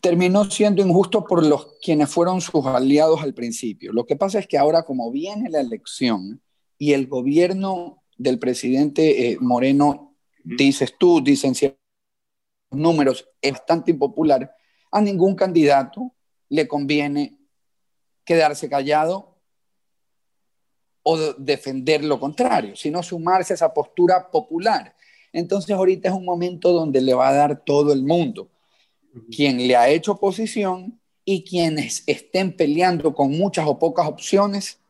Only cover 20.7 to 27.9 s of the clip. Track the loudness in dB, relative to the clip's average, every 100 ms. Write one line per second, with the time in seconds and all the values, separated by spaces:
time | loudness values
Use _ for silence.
20.7 | _ _ _ -2 0 -2 -6 -4 -4 -4
21.7 | -6 0 0 0 -2 -4 -2 0 0 -2
22.7 | -8 -6 -6 -6 -6 0 0 0 0 0
23.7 | 0 -4 2 4 4 2 -4 -2 -4 0
24.7 | -2 -4 _ _ _ _ -8 -2 -4 -2
25.7 | 0 2 2 -2 -4 -4 -4 -4 0 2
26.7 | 2 2 0 2 2 2 4 2 0 0
27.7 | 2 4